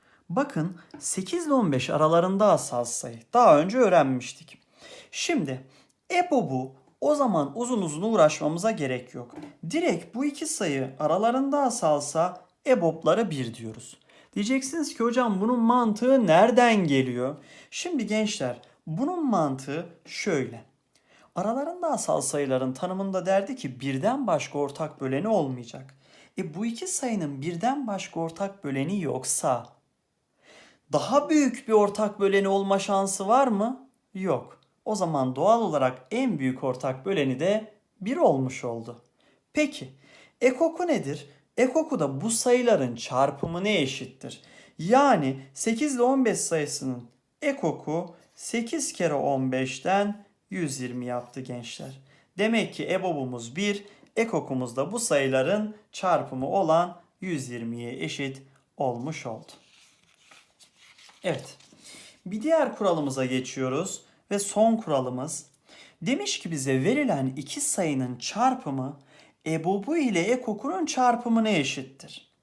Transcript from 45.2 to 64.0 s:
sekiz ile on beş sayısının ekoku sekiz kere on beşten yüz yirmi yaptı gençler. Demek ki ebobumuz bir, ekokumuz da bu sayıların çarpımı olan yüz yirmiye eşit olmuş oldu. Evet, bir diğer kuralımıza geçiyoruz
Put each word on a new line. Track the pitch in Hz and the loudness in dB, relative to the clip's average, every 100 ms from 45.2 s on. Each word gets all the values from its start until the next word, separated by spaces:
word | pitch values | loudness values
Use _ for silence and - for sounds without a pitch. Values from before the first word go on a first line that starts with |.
| 135 135 - | 2 -4 -8
sekiz | - 226 226 302 254 | -6 -2 -2 -2 2
ile | |
on | 240 269 233 | 2 4 2
beş | 196 | 0
sayısının | - 160 143 - 135 123 - _ _ _ | 0 -2 -2 -4 -6 -6 -10 _ _ _
ekoku | 302 269 165 135 - 160 180 - _ - | -4 0 -2 -2 -4 -4 -4 -12 _ -18
sekiz | - 233 226 330 - | -6 -4 -2 -4 -4
kere | - 170 | -2 0
on | 143 143 135 131 | 0 0 0 0
beşten | 131 131 - - 196 208 208 - _ _ | -2 -2 -4 0 0 0 -4 -14 _ _
yüz | 185 156 123 | -6 -4 -4
yirmi | 123 123 123 | -8 -8 -6
yaptı | 123 123 135 | -6 -8 -12
gençler. | 131 123 117 - 135 135 - _ _ - | -10 -10 -12 -14 -14 -16 -20 _ _ -2
Demek | 214 226 190 | 0 2 -2
ki | - 143 | -4 -4
ebobumuz | 185 185 151 131 123 117 135 | -2 -2 -4 -6 -8 -10 -4
bir, | 202 202 - - _ - | -2 -2 -8 -20 _ -2
ekokumuz | 226 151 139 131 123 120 | -2 -2 -2 -4 -4 -4
da | 143 | -4
bu | 233 | -4
sayıların | - 147 135 135 135 208 214 - _ | 0 2 2 2 2 0 -2 -8 _
çarpımı | - 185 156 135 131 135 | -6 0 0 0 -6 -2
olan | 196 160 160 175 175 _ _ | 0 4 4 2 -4 _ _
yüz | 185 151 131 | -6 -6 -6
yirmiye | 120 117 117 120 131 | -8 -8 -8 -8 -6
eşit | 160 - 139 135 - _ _ - | -6 -6 -6 -8 -16 _ _ -4
olmuş | 135 120 139 156 127 | -4 -4 -6 -8 -10
oldu. | 110 - - _ _ _ _ _ _ _ - _ _ - _ - _ - _ | -12 -14 -20 _ _ _ _ _ _ _ -20 _ _ -20 _ -20 _ -20 _
Evet, | 190 139 - - - - - - - - 180 | -4 -4 -6 -18 -20 -20 -20 -20 -20 -18 -10
bir | 214 | -4
diğer | 294 320 254 - | 2 2 2 0
kuralımıza | 202 165 143 131 131 | 0 2 0 -2 0
geçiyoruz | 127 131 - 131 135 190 - | -2 -4 -4 -2 -2 -4 -8